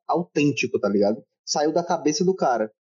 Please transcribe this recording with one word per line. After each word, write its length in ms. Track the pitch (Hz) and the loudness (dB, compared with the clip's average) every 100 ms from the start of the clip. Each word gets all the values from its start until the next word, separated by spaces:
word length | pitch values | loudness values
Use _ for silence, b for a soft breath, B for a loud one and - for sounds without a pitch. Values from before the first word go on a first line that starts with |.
| - | -4
autêntico, 680 | 160 180 160 147 123 - - | -4 -2 0 0 0 -2 -2
tá 100 | 101 | 0
ligado? 320 | 101 101 113 - _ | 2 2 0 -8 _
Saiu 300 | - 160 151 | -6 0 0
da 100 | 165 | 0
cabeça 400 | 170 170 151 151 | -2 -2 0 0
do 120 | 180 | 0
cara. 360 | 185 151 117 110 - | 2 0 0 -2 -6